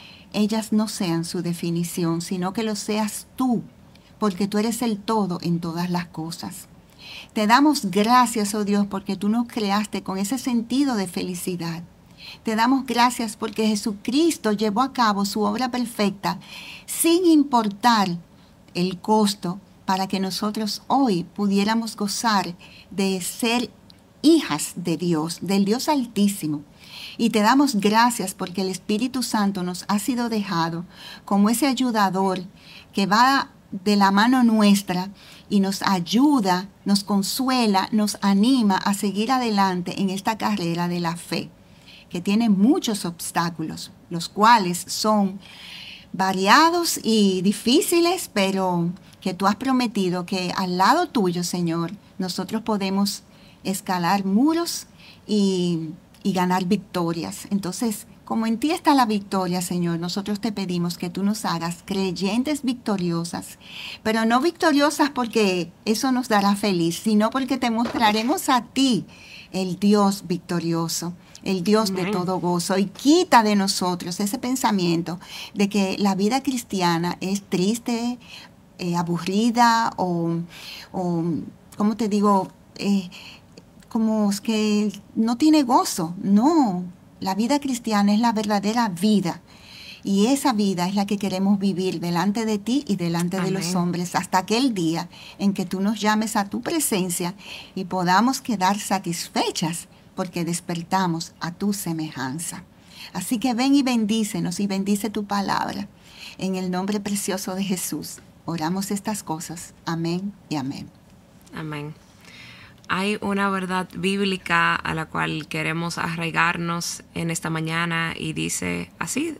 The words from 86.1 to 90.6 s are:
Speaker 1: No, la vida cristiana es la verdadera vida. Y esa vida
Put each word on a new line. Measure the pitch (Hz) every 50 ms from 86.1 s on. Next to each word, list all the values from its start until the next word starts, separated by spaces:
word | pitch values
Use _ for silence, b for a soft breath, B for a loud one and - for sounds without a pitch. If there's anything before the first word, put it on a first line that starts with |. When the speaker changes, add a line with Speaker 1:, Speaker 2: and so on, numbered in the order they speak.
| 175 -
Speaker 1:
No, | - 196 196 208 233 302 349 320 277 214 175 180 180 180 - - - - - -
la | 185 190 190
vida | 196 226 240 285 294
cristiana | 285 269 254 240 - 226 214 202 202 202 208
es | 208
la | 240 233 220
verdadera | 214 214 208 214 202 196 208 220 247 233 214
vida. | 170 165 180 214 214 196 175 170 156 - B B B B B B B B B B B B B
Y | 196 196 196 202
esa | 240 277 277 - 294 233
vida | 208